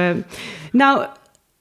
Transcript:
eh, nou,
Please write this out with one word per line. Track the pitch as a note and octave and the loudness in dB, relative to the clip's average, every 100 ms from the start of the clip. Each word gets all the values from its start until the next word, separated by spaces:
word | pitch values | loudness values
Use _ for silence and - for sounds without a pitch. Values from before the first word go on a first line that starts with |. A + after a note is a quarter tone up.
| F3+ | 0
eh, | F3 - - - - D#3 | -2 -6 -14 -16 -16 -2
nou, | B3 C#4 C4+ - - _ _ _ _ | 2 4 4 -2 -10 _ _ _ _